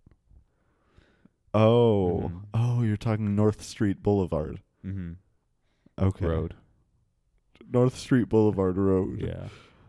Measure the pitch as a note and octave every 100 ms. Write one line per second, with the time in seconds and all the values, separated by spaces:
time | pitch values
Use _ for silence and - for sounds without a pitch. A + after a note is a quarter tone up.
0 | _ _ _ - _ _ _ _ _ _
1 | _ _ _ _ _ G#2+ A2 A#2+ A#2 G2+
2 | F2+ F2 - E2+ G#2 A2+ A#2+ A#2+ A2+ G#2
3 | A#2 G#2+ G#2 G2+ G#2+ G#2 - - G#2 F#2
4 | G#2 G2+ F2 D2+ D2+ - _ _ F2+ G2
5 | E2+ E2+ _ _ _ _ _ _ _ -
6 | F#2+ - E2+ E2 E2 - _ _ _ _
7 | _ _ _ _ _ _ - B2 B2+ -
8 | - C3 F#2+ A2 G#2+ F#2+ F#2+ F2+ G2 F#2+
9 | F#2+ - E2+ E2+ G2 - - _